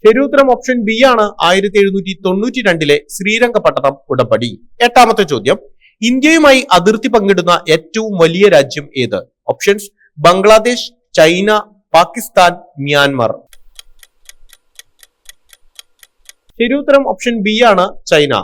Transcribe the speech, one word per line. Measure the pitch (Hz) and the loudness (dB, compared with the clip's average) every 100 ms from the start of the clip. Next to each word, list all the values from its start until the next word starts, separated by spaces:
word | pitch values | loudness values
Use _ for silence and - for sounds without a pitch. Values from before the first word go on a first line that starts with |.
ശരിയുത്തരം | 214 247 277 277 277 | 2 0 -2 0 0
ഓപ്ഷൻ | 240 247 247 214 | 0 -2 -4 -4
ബി | 220 269 | 0 2
ആണ്, | 240 208 - 165 | 2 -2 -2 0
ആയിരത്തി | 185 202 202 | 0 0 0
എഴുന്നൂറ്റി | 196 196 185 185 190 | 0 -2 -8 -8 -4
തൊണ്ണൂറ്റി | 190 226 254 208 | -4 -4 -4 -2
രണ്ടിലെ | 170 151 147 - - | -2 0 -2 -2 -10
ശ്രീരംഗപട്ടണം | 196 226 240 233 165 139 139 135 _ | -4 -2 0 0 -2 0 -4 -4 _
ഉടമ്പടി. | 131 113 110 120 - _ - 240 | -4 -2 -2 -4 -10 _ -2 0
എട്ടാമത്തെ | 240 233 214 180 | 4 2 2 -2
ചോദ്യം, | 135 104 170 - _ _ _ 220 | -2 -2 -4 -6 _ _ _ -2
ഇന്ത്യയുമായി | 254 294 330 302 262 254 | 0 2 4 4 4 2
അതിർത്തി | 180 175 220 247 226 | 0 2 0 0 -2
പങ്കിടുന്ന | 196 185 175 175 - | 0 0 0 -2 0
ഏറ്റവും | 160 160 220 220 196 | -2 -2 -8 -6 0
വലിയ | 165 170 202 | 0 2 4
രാജ്യം | 165 135 151 143 - | 4 2 -4 -12 -6
ഏത്? | 120 98 - _ - | -4 -6 -8 _ -10
ഓപ്ഷൻസ് | - - 208 208 _ _ - 156 | -6 -2 -4 -4 _ _ -2 0
ബംഗ്ലാദേശ്, | 180 196 220 220 240 - _ _ - | 2 4 4 2 -6 -8 _ _ 0
ചൈന, | 160 175 196 214 - _ _ 165 | 2 2 0 -2 -4 _ _ 0
പാകിസ്ഥാൻ, | 175 - - - 180 - - - 139 | 0 -4 -6 2 2 0 -16 -12 -4
മ്യാൻമർ. | 147 143 139 113 - _ - - _ - - _ _ _ - - _ _ _ - _ _ _ - - _ _ _ _ - _ _ _ _ - _ _ | 0 0 0 -2 -4 _ -20 -20 _ -20 -20 _ _ _ -20 -20 _ _ _ -20 _ _ _ -20 -20 _ _ _ _ -20 _ _ _ _ -20 _ _
ശരിയുത്തരം | 233 277 285 277 277 | -2 -2 0 0 0
ഓപ്ഷൻ | - 247 233 202 | -6 -6 -4 -4
ബി | 214 240 | 0 2
ആണ്, | 190 185 - - | 2 0 -6 -2
ചൈന. | 160 147 113 | 0 2 -2